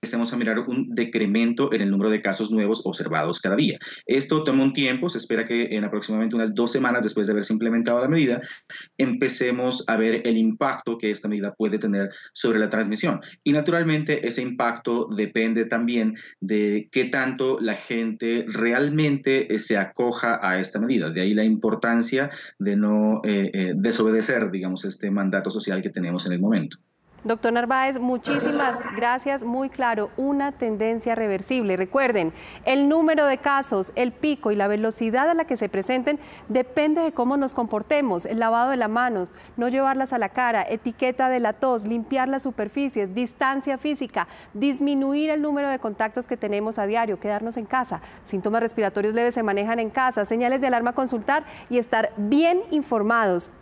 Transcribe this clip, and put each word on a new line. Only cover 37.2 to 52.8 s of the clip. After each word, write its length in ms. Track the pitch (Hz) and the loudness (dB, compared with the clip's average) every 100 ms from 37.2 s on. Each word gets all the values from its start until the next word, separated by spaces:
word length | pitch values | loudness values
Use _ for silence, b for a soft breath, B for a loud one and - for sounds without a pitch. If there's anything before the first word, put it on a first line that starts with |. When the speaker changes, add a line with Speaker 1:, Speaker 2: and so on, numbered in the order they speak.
| 247 285 | 0 2
Speaker 2:
nos 160 | 269 | 0
comportemos, 760 | - 233 214 214 294 277 196 - | -2 -2 -2 0 0 2 0 -2
el 100 | 226 | 0
lavado 320 | 226 233 247 | 2 2 2
de 80 | 262 | 2
las 140 | 220 | 0
manos, 400 | 226 247 214 180 B B - | 0 0 0 -4 B B -4
no 120 | 240 | -2
llevarlas 440 | 262 269 269 262 | 2 2 0 -2
a 60 | 254 | -2
la 100 | 202 | -2
cara, 340 | - 247 226 185 | 0 0 2 0
etiqueta 580 | 220 - 226 254 254 262 | -2 -4 -2 -2 2 2
de 120 | 254 | 2
la 140 | 226 | 0
tos, 340 | 214 269 247 208 | 0 0 0 0
limpiar 400 | 233 220 269 254 | -4 -2 -2 0
las 160 | 269 | -2
superficies, 720 | 269 - 208 285 277 240 202 190 | -4 -6 -6 -2 -2 -2 -4 -2
distancia 640 | 247 - 269 269 277 262 | -6 -2 -2 0 -2 -4
física, 480 | 294 294 262 - 170 B B | -4 -4 -4 -4 -6 B B
disminuir 800 | 208 269 277 285 285 269 285 311 | -2 -2 0 0 2 0 0 0
el 100 | 302 | 0
número 300 | 294 285 277 | 0 0 0
de 80 | 262 | -2
contactos 480 | 226 208 220 233 240 | -4 -2 -4 -4 -6
que 100 | 233 | -4
tenemos 400 | 208 202 214 226 | -2 -2 -2 -2
a 80 | 202 | -2
diario, 340 | 226 226 190 | 0 0 -2
quedarnos 380 | 208 208 226 233 | -2 -4 -4 -8
en 80 | 214 | -4
casa. 380 | 262 247 165 B B | -4 -2 -6 B B
Síntomas 380 | - 196 190 220 | -8 -4 0 0
respiratorios 540 | 233 226 208 202 202 220 | 0 0 0 0 0 2
leves 180 | 240 | 0
se 80 | 240 | 0
manejan 380 | 220 196 208 233 | 0 0 0 -2
en 100 | 226 | -2
casa, 360 | 233 262 240 202 | 0 0 0 -2
señales 360 | 226 247 262 | 0 2 2
de 60 | 262 | 2
alarma 260 | 247 240 | 2 0
consultar 500 | 247 262 240 208 285 311 B B | 0 -2 -2 0 0 0 B B
y 80 | 247 | -2
estar 340 | 233 226 220 - | 0 0 0 -2
bien 420 | 208 285 330 359 453 | 2 4 4 4 0
informados. 800 | 311 | -2